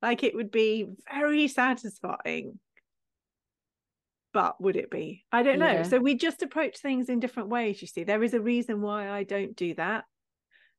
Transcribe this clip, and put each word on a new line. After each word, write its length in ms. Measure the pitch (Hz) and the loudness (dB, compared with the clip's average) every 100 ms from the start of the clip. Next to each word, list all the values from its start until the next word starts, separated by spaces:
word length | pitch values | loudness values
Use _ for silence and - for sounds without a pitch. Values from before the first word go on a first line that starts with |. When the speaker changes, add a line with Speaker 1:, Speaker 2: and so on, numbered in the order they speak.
Speaker 1:
like 200 | 240 240 | -2 2
it 100 | 254 | 0
would 160 | 226 208 | 0 -2
be 360 | 220 220 220 202 196 - | 2 2 2 -4 -10 -10
very 340 | 277 294 302 294 | -2 2 4 2
satisfying. 1080 | - 254 247 214 - 180 - - 160 - 202 _ _ _ _ _ _ _ _ _ _ _ _ _ _ _ _ _ | 2 2 0 -6 -10 -8 -6 -6 -6 -8 -14 _ _ _ _ _ _ _ _ _ _ _ _ _ _ _ _ _
But 280 | 208 180 - | 0 0 0
would 160 | 190 - | 0 0
it 140 | - | -2
be? 340 | 170 156 190 - | -6 -8 -12 -2
I 100 | 233 | 2
don't 160 | 269 269 | 4 4
know. 80 | 311 | 4
Speaker 2:
Yeah. 100 | 185 | 4
Speaker 1:
So 160 | 175 254 | 4 4
we 160 | 269 | 4
just 280 | 262 330 - | 2 0 -2
approach 360 | 339 311 269 - | -4 -2 -2 -4
things 300 | 285 254 247 | -4 -2 0
in 100 | 240 | 0
different 280 | 247 - 202 | -2 -4 -4
ways, 340 | 240 220 202 | -2 -2 -4
you 60 | 175 | -8
see. 160 | - | -6
There 180 | 170 214 | 0 2
is 120 | 226 | 2
a 60 | 233 | 2
reason 400 | 220 240 240 208 | 2 0 0 -2
why 300 | 208 208 196 | -2 -2 -2
I 140 | 202 | -4
don't 320 | 196 196 190 - | -4 -4 -4 -4
do 180 | 175 | -4
that. 300 | 165 175 220 - _ _ _ _ _ _ | -2 -2 -2 -6 _ _ _ _ _ _